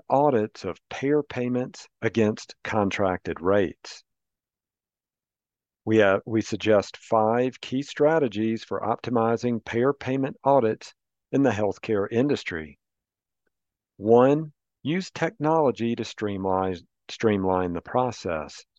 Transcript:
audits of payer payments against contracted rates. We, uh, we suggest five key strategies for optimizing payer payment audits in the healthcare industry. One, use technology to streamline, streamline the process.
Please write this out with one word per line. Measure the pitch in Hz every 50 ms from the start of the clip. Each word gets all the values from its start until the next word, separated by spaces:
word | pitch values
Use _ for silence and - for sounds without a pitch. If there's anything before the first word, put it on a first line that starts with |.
| - -
audits | 131 135 147 147 131 110 107 110 - - -
of | 92 82 - _ -
payer | - - - 139 147 151
payments | 143 - - 123 123 123 123 123 127 - - - - - _ _
against | - 113 - 113 110 107 110 - - - - _ -
contracted | - - 107 101 98 - - 101 92 90 87 - 87 80 -
rates. | 80 92 98 104 98 78 - _ - - - - - _ _ _ _ _ _ _ _ _ _ _ _ _ _ _ _ _ _ _ _ _ _ _ _ _ _ _ _ _ _ _ _ _ _ _ -
We, | 110 110 107
uh, | 104 98 95 104 -
we | - 110 110
suggest | 101 - - 95 - 107 107 101 95 - -
five | - - - 117 113 110 110 113 120 127 131 120 -
key | - - 127 131 143
strategies | - - - 147 151 160 160 143 120 101 104 110 113 113 110 -
for | - 101 -
optimizing | - 104 117 - - 127 123 117 113 113 117 113 - 123 120 110 -
payer | - - 117 123 139 143
payment | - - 127 131 135 135 - - - -
audits | 135 139 135 117 110 110 - - - - _ _ _ _ _ _ _ -
in | 135 139
the | 127
healthcare | 104 104 107 98 95 - - - 110 101 98 -
industry. | 117 117 131 147 135 - - - 90 80 78 76 - _ _ _ _ _ _ _ _ _ _ _ _ _ _ _ _ _ _ _ _ _ _ _ _
One, | - 98 107 117 120 127 135 147 156 160 151 - _ _ _ _ _
use | - 131 165 185 185 -
technology | - - 170 160 - - 147 156 160 160 151 127 107 - 113 117 120
to | 117 110
streamline, | - - - 107 104 101 95 95 95 92 92 95 95 92 85 - _ _ _ _ -
streamline | - - - 113 104 98 95 95 92 92 92 87 85
the | 87
process. | - - - 127 127 123 110 - - 98 82 78 76 71 - - - _ _